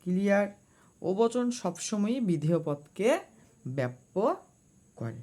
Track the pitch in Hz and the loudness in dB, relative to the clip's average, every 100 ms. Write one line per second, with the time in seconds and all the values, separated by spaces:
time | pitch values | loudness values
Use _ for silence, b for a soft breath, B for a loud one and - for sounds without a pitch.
0 | - 180 196 202 202 - b b b b | 0 0 4 2 2 -4 b b b b
1 | 160 190 226 233 247 240 185 175 - 214 | -4 2 2 2 -2 -2 -4 -6 -4 -2
2 | 202 247 220 170 151 170 - 143 - - | 0 0 0 0 2 0 0 -6 -8 -2
3 | 208 330 - b b b - 135 123 123 | 0 0 -2 b b b -8 -2 -4 -4
4 | _ 185 226 370 - _ _ _ _ - | _ -2 0 -2 -8 _ _ _ _ -10
5 | 117 117 | -10 -10